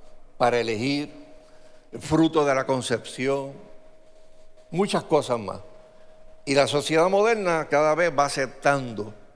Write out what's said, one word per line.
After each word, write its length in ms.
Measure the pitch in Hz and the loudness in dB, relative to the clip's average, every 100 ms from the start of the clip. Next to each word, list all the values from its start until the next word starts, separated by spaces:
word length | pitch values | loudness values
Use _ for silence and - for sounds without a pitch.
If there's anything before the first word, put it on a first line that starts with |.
| - - - - | -18 -18 -18 0
para 240 | 123 120 | 2 2
elegir, 640 | 113 107 131 143 147 - - - - - - - - - | 0 -2 -2 -2 -6 -12 -20 -20 -20 -20 -20 -20 -18 -14
fruto 460 | - 156 160 160 | 0 4 4 4
de 100 | 143 | 2
la 120 | 135 131 | 2 0
concepción, 840 | 131 120 113 - - 131 139 135 139 - - - - - - - - - - - | -2 0 -4 -4 -4 -2 -2 -4 -14 -20 -20 -20 -20 -20 -20 -20 -20 -20 -20 -6
muchas 340 | 165 202 185 | -2 0 0
cosas 340 | - 151 131 120 | 2 0 2 -2
más. 220 | 95 98 - - - - - - - - | -4 -10 -14 -20 -20 -20 -20 -20 -20 -14
Y 100 | 143 139 | 0 2
la 100 | 135 | 2
sociedad 420 | 147 143 160 180 | 0 0 2 4
moderna 600 | 196 220 220 180 160 147 | 4 2 2 0 -2 0
cada 240 | 143 156 | 2 2
vez 180 | 156 175 139 | 2 2 2
va 100 | 143 | 0
aceptando 880 | 143 131 - 147 139 123 104 107 - - | 0 -4 0 0 0 -2 -8 -10 -14 -20